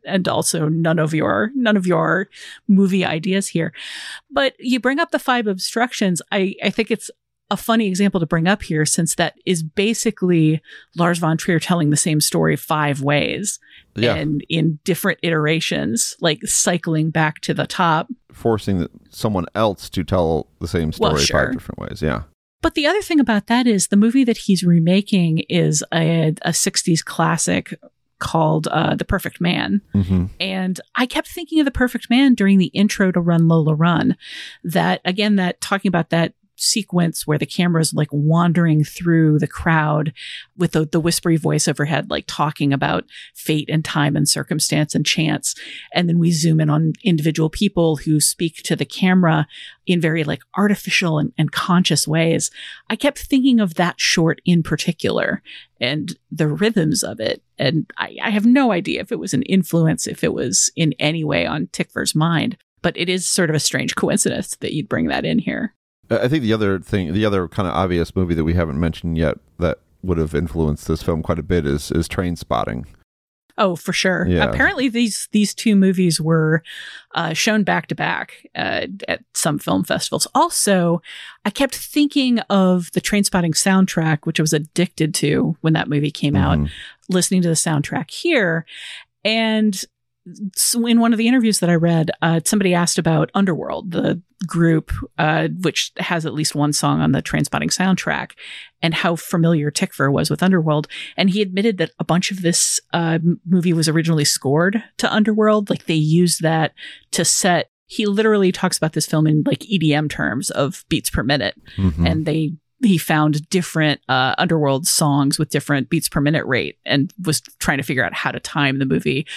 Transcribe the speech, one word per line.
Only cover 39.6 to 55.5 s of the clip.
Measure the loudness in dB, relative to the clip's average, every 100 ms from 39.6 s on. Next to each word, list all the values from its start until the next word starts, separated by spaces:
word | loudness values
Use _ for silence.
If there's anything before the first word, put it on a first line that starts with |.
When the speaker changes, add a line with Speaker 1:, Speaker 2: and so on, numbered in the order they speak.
| 0 0 2 0 -2 -8 -12 -16 -14 -4
Speaker 1:
with | 0
the, | 0 0
the | 0
whispery | 0 0 0 2
voice | 2 0 0
overhead, | -2 -2 -2 -4
like, | -6 -6
talking | -4 -4 0 0
about | 0 0 -2 -6 -14 -20
fate | -8 -2 -2 -2
and | -2
time | -2 -2 0 0
and | 0
circumstance | -2 -4 -4 -2 0 0 -2
and | -2
chance. | -2 -2 -2 -6 -10 -14 -18 -6
And | -2 0
then | 2
we | 2
zoom | 2 2 2
in | 2
on | 2 0 0
individual | 0 2 0 0 -2
people | 0 -2 2 0 0
who | 0 0
speak | 0 -2 -6 -6
to | -6 -4
the | -4
camera | -2 2 4 4 2 -2 -8 -20 -8 -2
in | 0
very, | 0 -2
like, | -2 -6 _ 0
artificial | 0 0 -2 0 0 0
and, | -2 -2
and | -2
conscious | -2 2 2 2 0 0
ways. | 0 2 0 -2 -8 -18 -12 -8
I | -2
kept | -2 -2
thinking | 0 2 4 4
of | 2
that | 2 0 0
short | 0 2 2 2 2
in | 2
particular | 2 -2 -2 -2 -2 0 -2 -4 -8